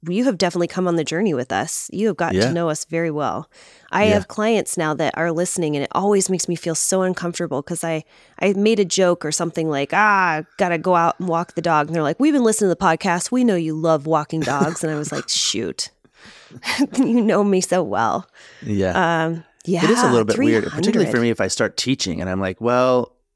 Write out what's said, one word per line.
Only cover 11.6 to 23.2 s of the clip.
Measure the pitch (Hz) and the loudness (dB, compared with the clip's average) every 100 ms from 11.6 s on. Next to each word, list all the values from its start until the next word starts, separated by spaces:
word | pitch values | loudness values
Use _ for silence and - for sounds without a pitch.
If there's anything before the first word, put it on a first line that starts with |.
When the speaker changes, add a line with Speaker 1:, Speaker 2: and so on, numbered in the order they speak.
Speaker 1:
dog." | 170 151 151 | 0 2 2
And | 165 | 0
they're | |
like, | 147 165 | -2 2
"We've | 294 | 2
been | 277 226 | 4 2
listening | 220 196 | 2 0
to | 165 | 2
the | 185 | 2
podcast. | 190 196 175 - | 2 0 -2 0
We | 254 | 2
know | 240 180 | 2 2
you | 160 | -2
love | 156 160 156 156 | -2 2 2 2
walking | 156 151 160 | -2 0 -4
dogs." | 127 143 151 170 | -2 0 0 -2
And | 160 | -4
I | 151 | -4
was | 147 | -6
like, | 139 - | -8 -4
Speaker 2:
<laughs> | |
Speaker 1:
"Shoot, | - - 101 90 - - _ _ _ - - | -2 -2 -2 -6 -6 -10 _ _ _ -20 -20
<laughs> | - 131 - - 285 - | -20 -12 -8 -2 -2 0
you | 240 240 | 2 4
know | 214 202 | 4 2
me | 202 185 | 4 2
so | - 180 | 2 0
well." | 123 98 113 - - - - - | 0 0 0 -2 -6 -20 -20 -14
Speaker 2:
Yeah. | 120 101 95 87 170 165 160 | -4 0 0 2 0 0 -2
Speaker 1:
Um, | 165 - _ - | -4 -10 _ -4
yeah, | 175 | 0
Speaker 2:
It | 180 | 2
is | 240 | 4
a | 247 | 4
little | 240 110 | 2 2
bit | 226 | 0
weird, | 285 - - | 2 2 0
particularly | - 202 233 143 | -2 0 2 2
for | |
Speaker 1:
three | 120 | 2
hundred. | |
Speaker 2:
me | 117 | 0
if | 110 | 0
I | 98 | -2
start | - 110 - | 0 -2 -2
teaching | 127 131 98 - | -2 -2 -2 -4
and | 92 | -4
I'm | 95 | -2
like, | 95 95 | -4 -2
"Well, | 117 123 127 127 - _ | 0 2 2 2 -2 _